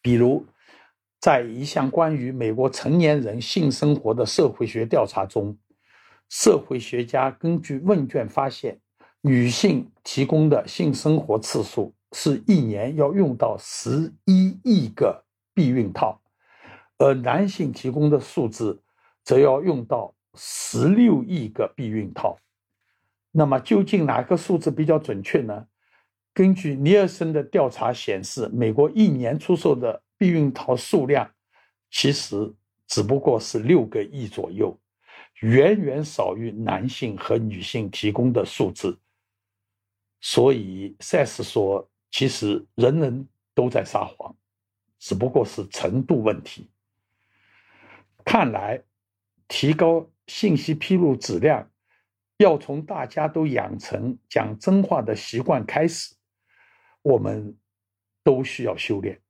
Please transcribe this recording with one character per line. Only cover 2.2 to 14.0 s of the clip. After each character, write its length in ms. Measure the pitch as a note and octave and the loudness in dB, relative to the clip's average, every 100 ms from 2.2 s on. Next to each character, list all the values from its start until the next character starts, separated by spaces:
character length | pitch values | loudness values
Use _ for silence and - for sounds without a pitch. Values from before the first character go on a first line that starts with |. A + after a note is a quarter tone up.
| B2 | -4
美 220 | C3 A2+ | -4 -2
国 160 | A2 C3+ | 0 -2
成 280 | - B2+ E3+ | -2 0 4
年 220 | D#3+ D3+ | 4 2
人 200 | A2+ A2 | -2 -6
性 280 | - - D3+ | -4 0 0
生 240 | B2 D3 | 2 0
活 200 | C#3+ G#2+ | 2 0
的 120 | A2+ | 0
社 220 | A2 - D3 | 0 2 0
会 160 | - | 0
学 200 | A2+ A2+ | -4 -4
调 200 | A2+ C#3 | 0 0
查 200 | G#2 - | 0 -4
中， 320 | G2 A2+ G2+ G#2+ _ _ _ _ _ _ _ | -4 -4 -6 -10 _ _ _ _ _ _ _
社 280 | - - D3 | 0 2 2
会 220 | - B2+ | 0 -10
学 240 | - A#2+ | -6 -6
家 260 | A#2+ C3+ C3+ | -2 -2 -2
根 320 | C3+ E3 E3+ | -2 -4 -4
据 180 | D#3+ C#3 | -4 -4
问 280 | F3+ G3 C3 | 0 0 0
卷 180 | C3+ G#2 | -4 -4
发 200 | - C3+ | -4 -4
现， 300 | - A#2+ - _ _ _ _ | -6 -10 -10 _ _ _ _
女 300 | D3 B2+ A#2+ | 2 2 2
性 420 | A#2 - B2 - _ | 2 2 2 -4 _
提 240 | - - | -8 -4
供 220 | C#3 D#3 D#3 | 0 2 4
的 180 | B2+ | 2
性 280 | - - D#3+ | 0 -2 -2
生 260 | B2 D3+ D#3 | 0 0 0
活 180 | D#3 A2 | 0 -2
次 240 | - - | -2 -6
数 320 | G2+ - G2+ _ _ | -4 -6 -6 _ _
是 280 | - D#3 C#3 - | -4 -2 0 2
一 140 | F#3 | 2
年 340 | A2+ G2+ B2 | 2 -4 -4
要 160 | D3+ C#3+ | 0 0
用 240 | G3 E3 | 2 0
到 220 | A#2 A2+ G#2 | 0 -2 -2
十 540 | - - - C#3+ | -10 -10 -4 -2